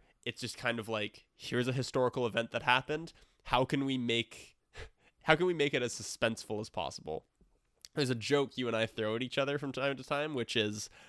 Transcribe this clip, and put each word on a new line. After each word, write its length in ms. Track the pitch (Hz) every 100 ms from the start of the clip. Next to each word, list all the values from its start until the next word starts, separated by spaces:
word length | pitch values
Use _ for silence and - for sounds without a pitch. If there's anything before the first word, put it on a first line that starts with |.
| _ _ -
it's 140 | -
just 180 | 120 -
kind 220 | 123 117
of 80 | 107
like, 360 | 110 104 - _ -
here's 320 | - 123 123
a 40 |
historical 540 | 131 123 - 123 131 120
event 240 | 101 113
that 140 | 117
happened. 480 | - 127 131 156 165 - _ _
How 200 | - 127
can 200 | 131 139
we 120 | 135 131
make, 600 | 120 117 117 - - _ _
<laughs> 480 | - - _ _ _
how 140 | - 160
can 100 | 180
we 80 |
make 180 | 160 147
it 100 | 139
as 120 | 120
suspenseful 680 | - 107 - 117 113 - 107
as 80 | 104
possible? 580 | - 71 - 78 78 - _ _ _ _ _ -
There's 160 | - 131
a 60 | 120
joke 420 | 104 143 139 -
you 80 | 120
and 100 | 113
I 100 | 110
throw 280 | - 107
at 80 | 113
each 160 | 127 -
other 180 | 139 143
from 140 | 139
time 260 | 131 139 139
to 80 |
time, 300 | 131 143 156
which 220 | 139 113 117
is, 340 | 107 104 - -